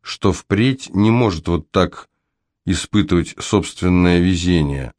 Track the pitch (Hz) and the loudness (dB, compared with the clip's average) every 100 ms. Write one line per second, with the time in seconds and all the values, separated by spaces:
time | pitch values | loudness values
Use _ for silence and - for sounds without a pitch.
0 | - - 101 85 - 101 123 131 - 92 | -14 -2 -2 -2 -2 0 0 -2 -6 0
1 | 104 117 117 82 82 87 - 98 90 - | 2 4 0 -2 -4 -4 -2 0 0 -4
2 | - _ _ _ _ _ - 90 - 104 | -20 _ _ _ _ _ -4 -4 0 0
3 | 95 90 82 - - 104 - - 90 90 | 2 0 -2 -10 -2 -2 -2 -4 0 2
4 | 90 87 90 90 87 87 73 69 62 | 4 4 2 0 2 2 0 -4 -10